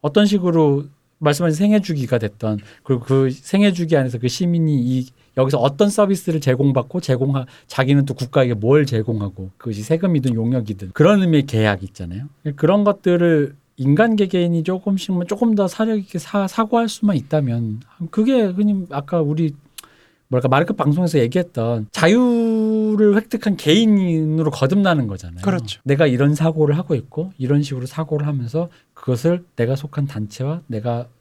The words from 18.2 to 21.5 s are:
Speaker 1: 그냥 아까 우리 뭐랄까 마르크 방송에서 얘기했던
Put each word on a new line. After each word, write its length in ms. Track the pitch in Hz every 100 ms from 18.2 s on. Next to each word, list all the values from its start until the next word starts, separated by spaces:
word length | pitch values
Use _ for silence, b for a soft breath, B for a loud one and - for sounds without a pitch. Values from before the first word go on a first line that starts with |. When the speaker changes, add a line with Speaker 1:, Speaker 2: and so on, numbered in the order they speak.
| 220 262 208
Speaker 1:
그냥 340 | 180 208 202 175
아까 320 | 139 143 175
우리 320 | 147 156 160 143 _ B B B B B _
뭐랄까 200 | 127 131
마르크 260 | 131 -
방송에서 440 | 214 139 147 175 151
얘기했던 680 | 120 180 175